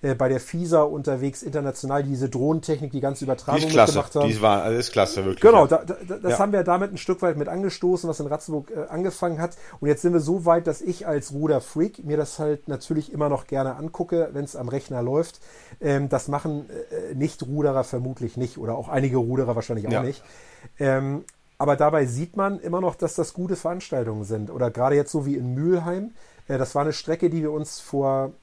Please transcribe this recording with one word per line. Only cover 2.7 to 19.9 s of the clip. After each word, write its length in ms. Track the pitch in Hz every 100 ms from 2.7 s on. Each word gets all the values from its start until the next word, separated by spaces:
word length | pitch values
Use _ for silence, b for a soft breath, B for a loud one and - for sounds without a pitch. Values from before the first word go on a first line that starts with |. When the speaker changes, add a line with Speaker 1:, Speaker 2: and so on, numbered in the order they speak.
| 147 143
Speaker 1:
die 100 | 135
ganze 240 | 135 135 135
Übertragung 360 | 127 - 151
Speaker 2:
Die 60 | 160
ist 40 |
klasse, 220 | 156 107
Speaker 1:
mitgemacht 220 | 101 - 147
haben. 140 | -
Speaker 2:
die 120 | 110
war, 220 | 107 101
also 160 | 92 117
ist 120 | 120
klasse, 340 | - 95 - 95
wirklich, 160 | 92
Speaker 1:
Genau, 240 | 214 226 147
Speaker 2:
ja. 20 |
Speaker 1:
da, 160 | 160 -
da, 320 | - - -
das 140 | 180
Speaker 2:
Ja. 80 | -
Speaker 1:
haben 140 | 202
wir 100 | 202
damit 280 | 175 180 196
ein 60 | 185
Stück 240 | - 185
weit 160 | 180 151
mit 120 | 147
angestoßen, 600 | 170 196 - 175 180 170
was 100 | 156
in 80 | 143
Ratzeburg, 440 | 147 - 151 147
äh, 180 | 202 151
angefangen 500 | 160 185 - 175 160
hat. 180 | 170 - B B
Und 100 | 143
jetzt 120 | 147
sind 120 | 175
wir 80 | 175
so 240 | 147 185 170
weit, 220 | 170 170
dass 140 | 151
ich 240 | - 180 202
als 260 | 147 -
Ruderfreak 720 | 143 151 139 - 151 190 - 151
mir 120 | 151
das 220 | 147 -
halt 280 | 151 147 -
natürlich 440 | 135 - 156 147
immer 180 | - 147
noch 180 | 139 -
gerne 280 | 139 135 131
angucke, 540 | 156 - 170 170 160
wenn's 220 | 139 143 -
am 140 | 123
Rechner 320 | 135 - 131
läuft. 400 | 120 143 165 - B B B B
Ähm, 260 | 151 139 139
das 200 | 135 -
machen, 400 | 143 160 147 147
äh, 440 | - - - - 135
Nicht-Ruderer 680 | 156 - 127 147 147 135
vermutlich 540 | 123 127 127 127 120 -
nicht 200 | 123 -
oder 180 | 113 117
auch 120 | 131
einige 300 | 131 135 127
Ruderer 380 | 117 127 123 113
wahrscheinlich 320 | 110 113
auch 40 | 104